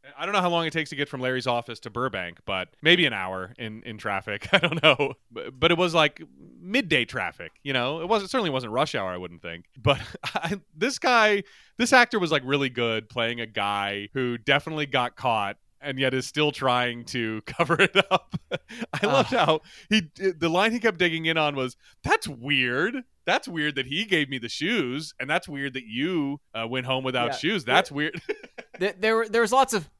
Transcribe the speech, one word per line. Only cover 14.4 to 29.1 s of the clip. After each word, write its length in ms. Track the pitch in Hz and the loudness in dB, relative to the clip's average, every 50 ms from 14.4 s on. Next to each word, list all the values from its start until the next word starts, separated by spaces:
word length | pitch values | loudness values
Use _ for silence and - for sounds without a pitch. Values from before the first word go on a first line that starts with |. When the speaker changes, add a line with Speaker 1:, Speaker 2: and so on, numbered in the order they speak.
| - - 139 147 - 160 160 151 147 | 0 2 2 2 2 -2 -6 -6 -6
Speaker 1:
got 300 | 143 135 135 123 123 _ - | -2 0 -2 -2 -2 _ -4
caught 400 | - 127 113 110 101 98 98 _ _ _ _ _ | 0 0 0 0 -2 -4 -8 _ _ _ _ _
and 180 | 139 143 135 131 | -10 -8 -4 -2
yet 140 | 135 131 127 | 0 0 0
is 120 | 131 127 | 0 -4
still 260 | - - 147 151 147 143 | -4 -2 0 0 0 0
trying 500 | - 139 131 123 123 123 123 120 120 120 | 0 2 2 4 4 2 0 -4 -6 -12
to 360 | - - 127 117 110 110 110 | -8 -4 -4 -2 -2 -4 -6
<laughs> 40 | - | -8
cover 340 | - - - 175 127 170 147 | -12 -4 -4 0 0 4 4
it 140 | 196 - - 196 190 - | 4 4 4 2 2 4
up. 260 | 190 175 - _ - - _ _ - - _ _ 226 240 226 - - | 2 0 0 _ -10 -10 _ _ -8 -8 _ _ -10 -10 -10 -8 -4
I 120 | - - | -2 0
loved 280 | 214 269 269 254 - 254 | 2 4 4 4 4 2
Speaker 2:
Ugh. 120 | - 175 | 2 4
Speaker 1:
how 160 | - 160 156 _ - - - - _ | 4 4 2 _ -10 -20 -20 -2 _
he, 200 | 214 220 180 156 _ | 2 2 2 0 _
the 340 | - 190 190 180 156 160 165 | -2 -2 -2 0 0 0 2
line 220 | 160 175 202 226 | 4 4 4 4
he 80 | 220 240 | 2 2
kept 180 | 202 226 202 160 | 0 0 2 2
digging 280 | 180 175 160 165 160 160 | 0 0 0 0 0 0
in 100 | 165 165 | 2 2
on 180 | 156 147 143 | 2 2 2
was, 220 | 135 131 127 - _ _ - - _ _ | 0 -4 -4 -4 _ _ -20 -20 _ _
"That's 240 | - 381 453 - - | 2 2 2 2 -4
weird. 760 | 143 117 117 139 147 135 127 123 120 131 165 220 240 262 247 _ _ _ _ | -10 -10 -2 0 2 2 2 2 0 0 0 -2 -2 -6 -10 _ _ _ _
That's 220 | - 185 - - - | 0 0 0 0 -4
weird 280 | 170 160 147 151 147 | -6 -4 -2 -2 -2
that 100 | 151 131 | -4 -6
he 200 | 127 139 175 220 | -4 -4 -6 -4
gave 220 | 214 190 160 147 135 | -2 -2 -2 -2 -2
me 120 | 143 131 | -4 -8
the 100 | 110 117 | -8 -8
shoes, 640 | - - 143 180 240 226 151 123 127 143 156 - - _ | -6 -4 -2 0 0 0 0 -2 -4 -6 -8 -10 -12 _
and 100 | 135 135 | -6 -2
that's 180 | 151 - - - | -2 -4 -4 -6
weird 260 | 147 139 139 139 127 | -10 -8 -8 -6 -8
that 100 | 131 123 | -8 -10
you, 540 | 113 107 120 139 175 185 165 143 139 143 147 _ _ _ | -8 -6 -4 -2 -2 0 -2 -2 -2 -4 -8 _ _ _
uh, 100 | 110 113 113 | -8 -6 -4
went 200 | 123 131 123 127 | -4 -4 -2 -2
home 160 | 131 131 131 | -4 -2 -2
without 240 | 131 123 123 120 117 | -2 -2 0 -2 -2
Speaker 2:
Yeah. 100 | - - | -4 -2
Speaker 1:
shoes. 260 | - 165 220 196 127 | -2 -2 -2 -2 0
Speaker 2:
There 100 | 113 123 | 2 4
Speaker 1:
That's 160 | 170 185 - | 4 2 2
weird." 280 | 143 139 147 165 - 170 - - 427 - - - | -4 -4 -4 -4 -4 -8 -8 -8 -10 -10 -10 -20
<laughs> 300 | _ - - _ _ - | _ -20 -20 _ _ -4
Speaker 2:
there, 160 | 180 202 202 185 | -4 -4 -2 0
there, 320 | 190 220 | 0 0